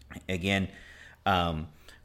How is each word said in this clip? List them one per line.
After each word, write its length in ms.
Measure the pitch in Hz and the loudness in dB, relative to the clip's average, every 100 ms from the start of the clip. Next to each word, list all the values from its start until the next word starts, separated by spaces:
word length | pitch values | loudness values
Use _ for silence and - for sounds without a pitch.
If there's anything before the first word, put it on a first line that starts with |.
| - - - | -18 -14 -4
Again, 400 | 92 95 98 92 - - - - - 98 | -2 2 2 0 -6 -20 -20 -20 -6 2
um, 400 | 92 85 80 78 - - - | 4 2 0 -6 -12 -20 -16